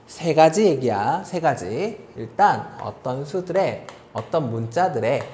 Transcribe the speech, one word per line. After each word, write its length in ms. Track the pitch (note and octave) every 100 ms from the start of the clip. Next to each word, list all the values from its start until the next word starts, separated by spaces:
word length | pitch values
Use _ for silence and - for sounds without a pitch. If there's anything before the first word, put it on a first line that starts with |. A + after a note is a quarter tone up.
| -
세 280 | - E3
가지 320 | D3+ D#3+ E3 G#3+
얘기야. 560 | C#3 B2+ G2+ A2 E3
세 160 | G3 F3+
가지. 680 | D#3+ C3 F2+ A#2 G#3 A3+ - -
일단 600 | A2+ - G3+ C3 - -
어떤 420 | G#2+ - B2+ B2+
수들의, 640 | D3 F#3+ F3+ F3 E3+ G#2+ - - -
어떤 380 | G2+ A2 E3+ C3+
문자들의 720 | A2+ A2+ - F#3 C#3 A2 C3 -